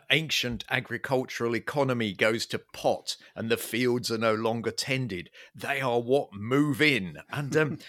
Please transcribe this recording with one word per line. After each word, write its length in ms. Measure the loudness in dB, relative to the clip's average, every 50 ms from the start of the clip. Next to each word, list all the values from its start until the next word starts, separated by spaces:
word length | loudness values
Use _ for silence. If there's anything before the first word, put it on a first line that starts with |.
| 0 2
ancient 540 | 2 2 2 0 -2 -2 -2 -2 -4 -6 -4 -4
agricultural 840 | -2 -2 -2 -4 -6 -6 -2 0 0 0 0 -2 -4 -2 -2 0 0
economy 580 | -2 -4 -2 0 0 2 2 2 0 0 -2
goes 340 | 2 2 2 4 4 0 -2
to 120 | -6 -6 -8
pot 580 | -8 _ -12 -2 0 0 0 0 -4 -8 -10 -10 -14 -14 _
and 120 | -6 -2 0
the 80 | 0
fields 540 | 0 0 -2 -2 0 2 2 2 0 0 -2
are 60 | -2
no 180 | 0 2 2 2
longer 360 | 2 2 0 0 0 -2 -2
tended, 600 | -4 -4 -2 -2 -2 -2 -2 -4 -6 -8 -8 -12 -18 -20 -20 -20 -14
they 260 | -8 -6 -4 -2 -2
are 200 | 0 0 0 0
what 320 | 2 2 2 2 2 -2
move 480 | -8 -10 -2 2 2 4 4 2 2 4
in. 380 | 4 4 4 2 0 -4 -8 -12 -12 -8
And, 240 | -8 -6 -4 0 2
um, 220 | 2 2 2 0 -6 -8